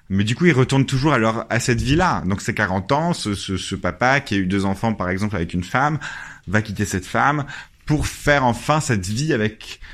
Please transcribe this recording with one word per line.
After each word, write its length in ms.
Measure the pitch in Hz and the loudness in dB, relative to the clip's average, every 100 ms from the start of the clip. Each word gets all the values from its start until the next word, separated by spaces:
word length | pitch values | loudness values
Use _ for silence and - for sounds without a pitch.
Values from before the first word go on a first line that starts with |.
| - | -2
Mais 160 | 98 | 0
du 100 | 107 | 0
coup, 120 | 120 175 | 2 4
ils 80 | |
retournent 320 | 131 127 135 131 | 4 4 4 2
toujours 260 | 131 151 | 2 2
à 60 | 131 | 4
leur, 280 | 110 113 - | 2 0 -2
à 100 | 113 | -2
cette 220 | - 120 | 0 0
vie-là. 420 | 113 156 180 107 85 | 2 2 2 0 0
Donc, 140 | 98 | -2
c'est 140 | - | -2
quarante 400 | 110 101 95 95 | 0 0 0 0
ans, 200 | 143 165 | 0 0
ce, 200 | 165 107 | -2 -2
ce, 240 | 98 - 92 | -4 -4 -6
ce 180 | - 95 | -4 -4
papa 460 | 90 85 123 139 | -4 0 2 2
qui 140 | - 101 | 0 0
a 20 | |
eu 80 | 92 | 0
deux 180 | 101 | 0
enfants, 300 | 98 98 113 | 0 0 -2
par 160 | 104 90 | -2 -2
exemple, 260 | 92 104 92 | -2 -2 -2
avec 180 | 85 | -2
une 100 | 90 - | -4 -2
femme, 340 | 127 147 156 - - - - - | 0 0 -2 -6 -12 -16 -16 -2
va 140 | 104 | -2
quitter 240 | 107 98 101 | -2 -2 -2
cette 200 | 95 - | -2 -2
femme 400 | 117 127 147 135 - - _ - | 0 2 0 -4 -10 -18 _ -2
pour 220 | 151 127 | 0 -2
faire 380 | - 143 143 127 | -2 2 4 2
enfin 340 | 113 - 151 | 0 0 0
cette 280 | 143 110 90 | 2 -2 -2
vie 260 | 110 156 | -2 0
avec 480 | 131 107 107 - - - | 0 0 -4 -14 -16 -18